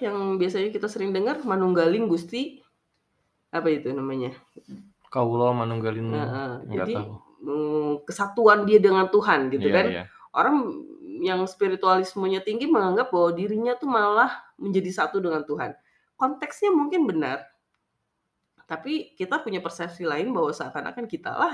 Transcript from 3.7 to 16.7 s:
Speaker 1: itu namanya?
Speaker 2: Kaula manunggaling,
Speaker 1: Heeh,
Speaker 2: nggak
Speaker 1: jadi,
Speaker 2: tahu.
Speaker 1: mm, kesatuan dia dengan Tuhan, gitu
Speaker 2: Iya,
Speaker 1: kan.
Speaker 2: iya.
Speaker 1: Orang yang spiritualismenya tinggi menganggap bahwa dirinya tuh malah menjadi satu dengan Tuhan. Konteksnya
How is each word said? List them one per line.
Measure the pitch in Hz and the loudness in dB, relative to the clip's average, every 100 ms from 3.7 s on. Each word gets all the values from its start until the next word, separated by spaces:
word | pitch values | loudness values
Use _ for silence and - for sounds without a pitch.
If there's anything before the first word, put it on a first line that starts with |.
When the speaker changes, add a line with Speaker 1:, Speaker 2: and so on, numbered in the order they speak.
Speaker 1:
itu | 147 131 | 0 -2
namanya? | 135 135 135 127 131 _ - - - - _ _ | -4 -4 -4 -6 -8 _ -20 -20 -20 -20 _ _
Speaker 2:
Kaula | 131 117 117 123 123 | -2 0 2 2 2
manunggaling, | 113 117 113 110 113 | -2 -2 -4 -4 -4
Speaker 1:
Heeh, | 113 117 131 131 120 - | -2 -2 -4 -6 -10 -6
Speaker 2:
nggak | 90 | -4
Speaker 1:
jadi, | 92 | -4
Speaker 2:
tahu. | 107 104 104 _ - | -4 -8 -14 _ -14
Speaker 1:
mm, | 127 147 151 151 151 147 | -8 -4 -2 -2 -2 -4
kesatuan | - 190 196 220 214 208 202 | -6 -6 -4 4 6 6 8
dia | 214 | 8
dengan | 196 190 185 | 8 4 4
Tuhan, | 202 202 156 131 | 4 4 2 2
gitu | 131 | 0
Speaker 2:
Iya, | - | 2
Speaker 1:
kan. | 180 151 | 4 2
Speaker 2:
iya. | 87 92 - - | -2 -8 -18 -4
Speaker 1:
Orang | - 220 294 220 73 52 - 87 104 | 2 4 2 0 -6 -12 -18 -14 -4
yang | 180 185 190 | -2 0 -2
spiritualismenya | - 196 185 190 185 185 202 190 190 | 0 0 2 4 4 2 -2 -2 -2
tinggi | 196 220 294 | -2 -2 2
menganggap | 269 185 196 254 | 2 2 2 2
bahwa | 175 175 | 4 2
dirinya | 170 196 214 240 | 2 -2 -2 -2
tuh | 247 285 | -2 0
malah | 233 208 214 247 - - - | 2 4 4 2 0 -16 -10
menjadi | 196 190 175 | -2 -2 -2
satu | 190 160 196 | -2 -2 -2
dengan | 175 160 | -2 -2
Tuhan. | 147 147 117 - _ _ _ | -4 -6 -6 -10 _ _ _
Konteksnya | - 262 285 294 - 403 | -2 -2 -2 -10 -2 2